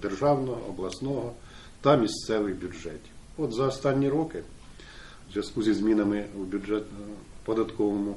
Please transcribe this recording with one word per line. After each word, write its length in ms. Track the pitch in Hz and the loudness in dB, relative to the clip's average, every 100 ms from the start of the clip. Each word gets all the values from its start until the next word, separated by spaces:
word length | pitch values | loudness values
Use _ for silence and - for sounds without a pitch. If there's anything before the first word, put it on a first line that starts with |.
державного, 580 | 101 95 143 135 131 117 107 | -4 2 4 4 2 -4 -6
обласного 640 | 87 92 - 135 135 120 - - - - - | -6 -6 -4 -4 -2 -4 -8 -16 -18 -18 2
та 160 | 139 147 | 6 8
місцевих 580 | 107 - - 110 101 | 6 0 0 0 2
бюджетів. 580 | 90 90 85 82 78 - - - - | -2 -6 -8 -10 -12 -14 -18 -14 -4
От 160 | 143 | -2
за 140 | 113 135 | 0 0
останні 420 | 135 143 135 139 | 2 2 4 4
роки 340 | 151 156 85 - - - - - - - - - | 2 0 -4 -10 -16 -18 -18 -18 -16 -18 -18 -8
В 40 | |
зв'язку 300 | 101 - 120 | -4 -2 2
зі 120 | 110 | 4
змінами 500 | 98 110 107 101 104 104 98 | 4 6 4 4 0 -2 -8
у 20 | |
бюджет-, 460 | 92 101 101 107 107 104 104 104 - - | -4 -4 0 -2 -2 -10 -12 -12 -14 -10
податковому 720 | - 113 110 - 104 101 101 | -2 0 2 2 2 2 0